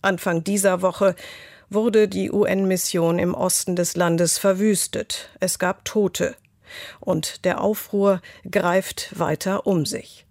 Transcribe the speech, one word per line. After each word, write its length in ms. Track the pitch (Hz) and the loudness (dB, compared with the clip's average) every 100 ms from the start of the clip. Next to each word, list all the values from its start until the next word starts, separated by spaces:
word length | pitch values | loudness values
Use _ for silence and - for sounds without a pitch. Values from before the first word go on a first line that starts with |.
Anfang 420 | 196 185 - 170 | 0 0 0 -2
dieser 380 | 165 202 196 180 | 0 0 2 2
Woche 320 | 185 180 196 180 - - - - _ | 0 2 0 0 -12 -20 -20 -20 _
wurde 400 | 202 226 214 214 | 0 2 4 2
die 220 | 190 196 | 0 -2
U-N-Mission 880 | 202 208 190 190 185 - 175 165 175 | 2 2 2 2 0 0 0 2 2
im 160 | 180 | 0
Osten 420 | - 185 - - 175 | 0 0 0 -2 -2
des 200 | 175 175 | -2 2
Landes 420 | 175 170 170 - | 2 4 2 2
verwüstet. 920 | 196 190 214 190 - - - - - - | 2 2 2 2 0 -6 -8 -10 -12 -6
Es 180 | 190 - | -4 -2
gab 260 | 180 190 | -2 -4
Tote. 520 | - 220 196 - - - _ _ _ - - - | -4 0 0 0 -4 -6 _ _ _ -18 -18 -12
Und 440 | - 170 151 - | -2 -2 -2 -4
der 160 | 185 - | -2 0
Aufruhr 600 | 196 214 - 202 196 190 - - 185 | 0 -2 -4 0 2 2 -2 -20 -4
greift 680 | 185 175 180 190 - - - | 0 2 2 0 -10 -12 -4
weiter 480 | 160 156 190 196 - | -2 -2 -2 -2 0
um 180 | 185 | 0
sich. 420 | 143 135 - - _ | 0 -4 -10 -20 _